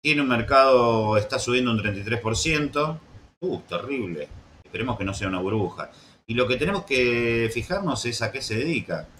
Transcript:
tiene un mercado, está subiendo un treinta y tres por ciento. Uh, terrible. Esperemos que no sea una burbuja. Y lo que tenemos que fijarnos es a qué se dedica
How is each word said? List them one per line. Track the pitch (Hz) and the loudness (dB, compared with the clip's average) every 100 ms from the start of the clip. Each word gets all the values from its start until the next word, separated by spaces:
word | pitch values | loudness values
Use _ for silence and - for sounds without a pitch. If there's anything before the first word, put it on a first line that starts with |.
tiene | 151 147 | 2 2
un | 135 | 2
mercado, | 120 107 135 135 127 117 113 107 107 | 0 4 6 8 8 6 4 4 2
está | 101 131 | 2 -4
subiendo | 120 123 123 | 0 2 2
un | 110 | 0
treinta | 104 98 | -2 -4
y | |
tres | 101 110 | -4 -4
por | 107 110 | -2 -2
ciento. | 165 151 147 147 156 160 - - - _ | 0 0 0 -2 -2 -4 -12 -20 -20 _
Uh, | 180 95 | -6 -6
terrible. | - 85 123 139 98 78 73 - - - | -6 -8 -4 -6 -4 -8 -10 -14 -20 -20
Esperemos | - - 123 113 | -14 -6 -4 -4
que | 95 | -4
no | |
sea | 98 98 | -4 -4
una | 92 | -2
burbuja. | 92 110 90 - 76 - - _ - | -2 0 -2 -4 -14 -14 -20 _ -6
Y | |
lo | 117 127 | 0 0
que | 127 | 2
tenemos | 156 196 180 | 0 -2 -2
que | 131 123 120 117 117 113 | 0 2 2 0 0 0
fijarnos | 117 - 196 185 123 120 | -2 -4 -4 -2 -4 -4
es | 110 | -4
a | 113 | -6
qué | 131 | -6
se | 107 110 | -4 -4
dedica | 151 143 - 82 - | -2 -2 -4 -8 -8